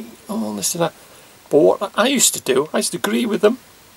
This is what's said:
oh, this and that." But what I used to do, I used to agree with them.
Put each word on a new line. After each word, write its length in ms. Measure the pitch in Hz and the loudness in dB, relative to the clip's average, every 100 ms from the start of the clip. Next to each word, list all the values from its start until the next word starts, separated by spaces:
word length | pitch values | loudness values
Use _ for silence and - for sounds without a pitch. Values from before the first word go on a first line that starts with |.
| 226 - - | -14 -18 -10
oh, 260 | 208 214 208 | -6 -6 -6
this 180 | 180 170 | -6 -2
and 80 | |
that." 100 | 165 - - - - - _ | -4 -6 -18 -20 -20 -20 _
But 100 | 147 | 4
what 320 | 180 - 202 - | 4 2 -2 -2
I 120 | 233 | 0
used 260 | 269 - - | 2 0 0
to 60 | |
do, 280 | - 127 151 | -2 0 0
I 60 | - | -2
used 140 | - | -4
to 60 | 175 | -4
agree 280 | 202 226 233 | -4 -2 -2
with 160 | 202 | 2
them. 160 | 208 262 - - - | 2 0 -6 -20 -20